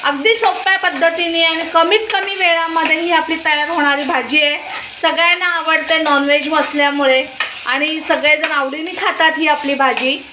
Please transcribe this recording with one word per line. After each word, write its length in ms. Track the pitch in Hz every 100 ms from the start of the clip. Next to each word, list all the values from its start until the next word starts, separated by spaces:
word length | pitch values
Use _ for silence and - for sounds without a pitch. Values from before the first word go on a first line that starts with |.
अगदी 300 | 277 285 302 453
सोप्या 420 | 403 - 381 381
पद्धतीने 640 | 359 285 330 330 339 330
आणि 240 | 330 330 330
कमीत 320 | 330 339 427 -
कमी 220 | 403 392
वेळामध्ये 640 | 392 359 330 330 330 320 320
ही 100 | 339
आपली 260 | 330 311 320
तयार 240 | 320 294 302
होणारी 340 | 339 285 285
भाजी 400 | 269 254 233 302
आहे. 160 | 294 294 - - - -
सगळ्यांना 440 | 320 320 339 349 359
आवडते 520 | 339 311 320 311 320
नॉनव्हेज 560 | 311 285 285 294 285
असल्यामुळे 720 | 311 294 294 285 285 269 262 269 - - - -
आणि 340 | 269 302 311
सगळेजण 520 | - 285 294 302 311
आवडीने 380 | 294 269 302 320
खातात 420 | 349 381 - 320 294
ही 100 | 311
आपली 260 | 294 277
भाजी. 500 | 269 262 240 262 285 -